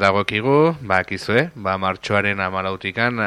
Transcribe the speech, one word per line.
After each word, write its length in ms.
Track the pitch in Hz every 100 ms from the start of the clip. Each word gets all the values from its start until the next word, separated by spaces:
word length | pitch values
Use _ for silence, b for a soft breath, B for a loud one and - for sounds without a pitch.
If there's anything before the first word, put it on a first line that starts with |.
dagokigu, 720 | 98 98 101 107 123 143 160 156
bakizue, 640 | 113 92 92 95 - 113 170 127
ba, 220 | 98 95
martxoaren 640 | 95 92 - 104 101 98
hamalautikan 800 | 95 95 95 95 98 104 120 117